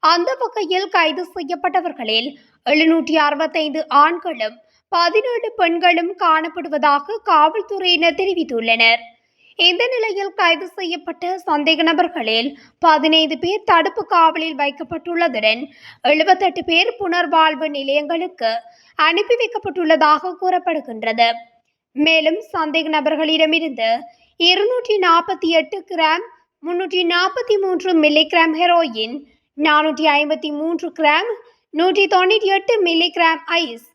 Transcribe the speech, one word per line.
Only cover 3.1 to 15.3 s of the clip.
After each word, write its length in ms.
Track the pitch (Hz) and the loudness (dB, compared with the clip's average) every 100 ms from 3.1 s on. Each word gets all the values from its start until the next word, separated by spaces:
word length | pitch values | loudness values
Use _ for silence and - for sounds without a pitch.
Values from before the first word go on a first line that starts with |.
| 320 294 | 0 0
அறுபத்தைந்து 540 | 285 320 330 311 294 311 269 | 0 -2 -2 -4 -4 0 4
ஆண்களும் 540 | 302 339 359 262 220 233 _ _ _ | 4 2 -6 -6 -8 -8 _ _ _
பதினேழு 560 | 349 339 392 508 480 466 440 | 0 2 2 0 -4 -6 -2
பெண்களும் 520 | 349 339 349 339 349 381 | 0 2 2 2 0 -2
காணப்படுவதாக 960 | 349 311 330 339 311 294 294 285 285 427 427 | 2 2 0 -8 -6 -2 2 0 -2 -10 0
காவல்துறையினர் 880 | 320 311 427 415 392 370 349 330 - | 4 4 2 -6 -4 0 2 2 0
தெரிவித்துள்ளனர். 800 | 381 349 269 233 226 226 226 233 - _ _ _ _ _ | -2 -2 -4 -4 -2 2 4 2 -2 _ _ _ _ _
இந்த 240 | 339 359 480 | 0 2 -2
நிலையில், 460 | 508 440 392 392 | 0 -2 -4 -6
கைது 320 | - 359 330 339 | 0 0 0 -4
செய்யப்பட்ட 560 | - 359 339 349 339 359 370 | -8 -8 -8 -10 -8 -6 -6
சந்தேக 440 | 359 294 294 311 | -2 -2 0 2
நபர்களில் 680 | 320 320 349 339 220 226 247 277 - _ | 2 2 0 -2 -2 -2 -2 -8 -20 _
பதினைந்து 580 | 339 311 302 320 311 302 | 2 4 4 2 2 -2
பேர் 280 | 339 415 427 | -4 -4 2
தடுப்பு 360 | 349 330 - 359 | 2 2 -4 -2
காவலில் 500 | 349 330 311 320 285 | 4 4 2 -6 -4
வைக்கப்பட்டுள்ளதுடன், 1040 | 285 285 320 330 349 339 339 | -4 -4 -10 -10 -6 -2 -2